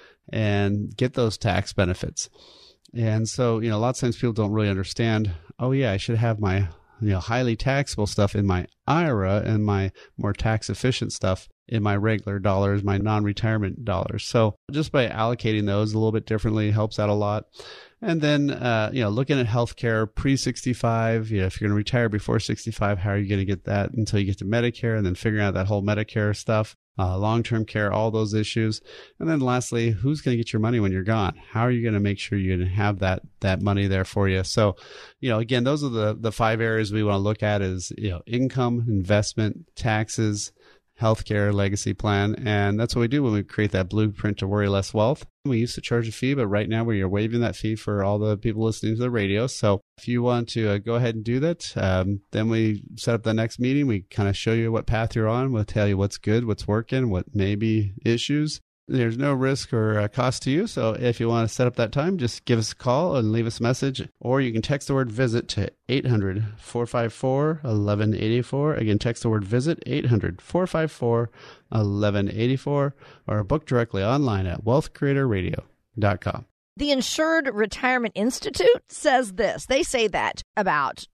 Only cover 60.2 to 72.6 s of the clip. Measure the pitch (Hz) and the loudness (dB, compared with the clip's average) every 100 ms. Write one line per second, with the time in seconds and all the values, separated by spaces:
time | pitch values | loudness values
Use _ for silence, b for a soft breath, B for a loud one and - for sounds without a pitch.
60.2 | 127 - 131 147 220 - 113 107 123 117 | -2 -2 -2 0 0 0 -2 0 0 0
61.2 | 117 117 113 - 123 - 113 147 165 190 | 0 2 0 2 0 2 -2 0 0 0
62.2 | 120 - - 117 107 - 127 127 175 135 | -2 -4 0 0 0 -4 0 0 2 0
63.2 | 110 113 117 - 113 127 139 135 - - | 2 0 -2 0 0 0 0 -4 -8 -8
64.2 | 117 131 127 113 - 143 - 135 127 107 | 0 0 2 -2 -2 -4 0 -2 0 0
65.2 | 131 117 - - 95 - - 131 127 110 | 0 0 -2 -4 -4 -6 -2 -2 2 2
66.2 | 98 95 107 107 - 117 120 123 117 - | 2 -2 -4 -8 -10 -6 -2 -2 -2 -2
67.2 | 131 131 151 156 143 107 101 104 110 95 | -2 0 0 -2 -2 0 2 2 2 0
68.2 | 110 120 120 135 151 151 110 101 120 117 | 0 0 0 -2 0 0 2 2 0 -2
69.2 | 117 107 95 120 147 165 - 139 127 117 | 0 0 0 0 0 -2 -4 -2 2 2
70.2 | - 87 - 170 185 165 160 - 117 117 | 2 -4 -4 -2 0 0 -2 -2 0 0
71.2 | 117 B B B _ 110 104 101 104 101 | 0 B B B _ 0 0 2 2 2
72.2 | 101 104 120 135 | 0 0 0 0